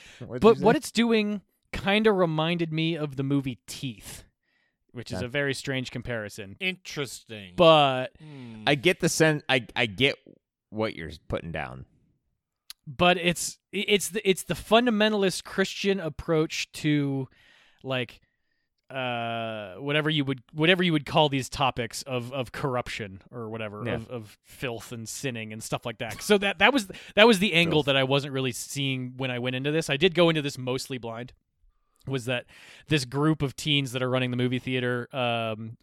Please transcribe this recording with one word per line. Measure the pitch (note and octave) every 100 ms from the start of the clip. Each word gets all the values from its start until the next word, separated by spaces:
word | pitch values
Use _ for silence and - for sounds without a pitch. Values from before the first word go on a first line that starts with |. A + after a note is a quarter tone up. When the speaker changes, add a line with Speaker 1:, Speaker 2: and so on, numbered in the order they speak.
Speaker 1:
<laughs> | - -
What'd | A2 B2
Speaker 2:
but | G#3+ C3+
Speaker 1:
you |
Speaker 2:
what | G3+
Speaker 1:
say? | C#4+
Speaker 2:
it's | -
doing | - A#3 A3 G#3 G#3 _ _ -
kinda | - G3 G#3 A3
reminded | F#3+ E3+ D#3 D#3+ F3 E3
me | D#3 D#3+ E3
of | D3+ C3
the |
movie | C3+ C#3+ C3+ A#2 -
Teeth, | - C3+ G#2+ - - - _ _ _ _ _ _
which | A#2+ A2
is | F#2
Speaker 1:
Yeah. | A#2+
Speaker 2:
a |
very | C#3+ C#3
strange | C3 - C3 B2
comparison. | B2+ A#2+ A#2 G#2 - G2 G2
Speaker 3:
Interesting. | F#3 F#3 - D3+ B2+ - - G#2+ F#2+ F2+
Speaker 2:
But | E3 D#3 C#3 B2+ B2+ _
Speaker 3:
Hmm. | D#3 C#3+ A#2+ A2 A#2
Speaker 1:
I |
get | D3 E3+ F3+
the | E3
sen-, | - D#3+ D3+ -
I, | C3 G#2 -
I | A#2+
get | F#2 C3+ - - _ _ _ _
what | G#2+ A2 -
you're | D#2+ D#2 -
putting | A2 E2+
down. | D#2+ C2+ C2 - _ _ _ _ _ _ _ - - -
Speaker 2:
but | C3 F3 F3+
it's, | F3 E3+ - - _
it's | F#3+ G#3 G#3 -
the, | G3 F#3+
it's | F#3
the | -
fundamentalist | E3 - A3 B3 G#3 G#3+ G#3+ F#3+ -
Christian | - - F#3+ - G3 G3
approach | D#3+ - - D#3 D#3+ - -
to, | - D3+ D3 C#3+ C3+ C3 _ _ _ _ _
like, | C3 C3 A#2 - _ _ _ _ _ _ _
uh, | C3 B2+ A#2+ A#2 A#2 A2+ A2 G2+
whatever | F#2 C#3 D3+ D#3
you | D#3
would, | C3+ C3+ _
whatever | D3+ E3 F#3
you | F3+
would | D#3
call | B2+ E3 D3+
these | C3+ B2
topics | - C3 - A#2 -
of, | - B2+ A#2+
of | C3+ A#2+
corruption | - C#3+ B2 - - G#2 F#2 -
or | B2 A2
whatever, | A2 G#2+ G#2
Speaker 1:
Yeah. | A#2+ E2
Speaker 2:
of, | A2+
of | B2 G#2+ -
filth | _ - C3+ A2+ -
and | A#2+ A2
sinning | - C#3 A#2 A2
and | A2
stuff | - C#3+
like | A#2+ A2+
that. | A2+ -
So | - G#3
that, | G3 F3
that | G#3
was, | C4+ F#3+ - -
that | G3+ A#3
was | G3
the | G3+
angle | E3 E3+ D3+
Speaker 1:
Filth. | C#3+
Speaker 2:
that | C3+
I |
wasn't | C3 C#3 C#3+
really | C3+ C3
seeing | - - C#3 C3+ C3 B2+ B2+
when | C3
I | B2
went | B2 B2+
into | C#3+
this. | D#3+ D#3
I | C#3
did | F#3
go | D#3+ E3+
into | D#3
this | C#3 C3
mostly | B2+ B2+ - C3
blind. | A2+ A2+ B2+ - _ _ _ _ _ _ -
Was | C3+
that | A2+ B2 - - - - -
this | D3+
group | B2 C3+ D3+ D#3
of | C#3
teens | - D#3 C#3+ C3+
that | B2+
are | B2+
running | B2+ B2+
the | B2
movie | B2+ B2+
theater, | C3 B2+ B2 B2 A#2
um, | C#3 A#2+ A#2 A2+ A2 A2+ A#2